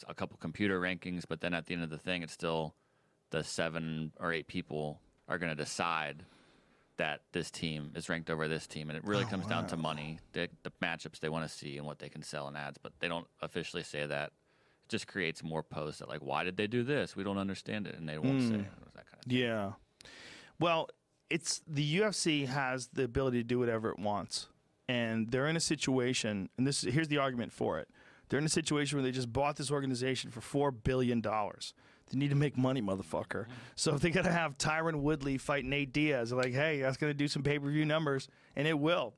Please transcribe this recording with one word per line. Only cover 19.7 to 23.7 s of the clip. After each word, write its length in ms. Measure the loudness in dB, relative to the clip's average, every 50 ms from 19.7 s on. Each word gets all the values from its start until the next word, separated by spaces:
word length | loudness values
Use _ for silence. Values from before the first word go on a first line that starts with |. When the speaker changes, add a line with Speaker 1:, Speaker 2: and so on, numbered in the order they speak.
| -4 -8 -16 _ _ _ -20 -20 -20 -18 -18 -18 -18 -18 -20 -14 -4 0
Speaker 2:
Well, 300 | 2 4 4 2 0 -2 -8 _ _ _ _ _ _ -2
it's, 320 | -2 -2 0 -2 -4 -4 -4 -4
the 160 | -2 0 2
U 200 | 2 4 4 4
F 100 | 2 2
C 300 | 2 2 4 4 4 2
has 420 | 2 0 0 0 0 -2 -2 -4 -6
the 160 | -2 0 0
ability 340 | 2 2 2 2 4 4 2
to 60 | 2
do 140 | 2 2 4
whatever 300 | 4 4